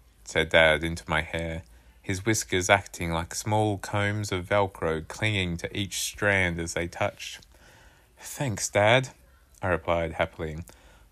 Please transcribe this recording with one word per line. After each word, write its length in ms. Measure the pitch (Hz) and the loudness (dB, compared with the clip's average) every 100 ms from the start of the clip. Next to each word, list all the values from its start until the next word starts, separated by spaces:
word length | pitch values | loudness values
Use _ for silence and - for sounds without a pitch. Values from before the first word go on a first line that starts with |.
| _ _ | _ _
said 240 | - 80 80 | -4 -2 4
Dad 340 | 85 80 76 | 6 8 6
into 220 | 82 82 - | 0 -4 -2
my 140 | 80 | -2
hair, 400 | 82 82 82 82 - - - - | -2 -6 -6 -6 -10 -20 -20 -14
his 240 | - 95 110 | -6 -2 0
whiskers 440 | 107 - 92 92 | 0 0 -2 4
acting 420 | 101 - - 85 | 4 4 -6 -4
like 240 | 82 85 - | -2 -4 -6
small 420 | 107 107 107 98 | -2 0 0 -2
combs 540 | - 104 101 107 101 | -4 -2 0 -2 -4
of 160 | 92 90 | -6 0
Velcro 580 | 101 98 - 82 80 80 | 0 0 -2 -2 -2 -6
clinging 480 | - 110 104 90 82 | -4 -2 0 -2 -4
to 200 | - 95 | -6 -6
each 220 | 101 - | -6 -6
strand 580 | - - 104 98 90 85 | -8 -2 2 4 2 0
as 160 | 85 | -4
they 140 | 85 85 | -4 -6
touched. 580 | - 104 - - - - - - - - - _ _ | -4 -4 -4 -12 -14 -18 -20 -20 -20 -20 -20 _ _
"Thanks, 520 | - - 139 95 - | -14 -6 -4 -2 0
Dad," 400 | 101 107 127 131 - - _ _ - | 4 6 6 2 -8 -20 _ _ -6
I 60 | 95 | 0
replied 460 | 85 - 85 82 | 0 2 0 0
happily. 500 | 80 82 - 80 78 - - - - - | -2 -4 -2 -8 -8 -12 -18 -20 -20 -20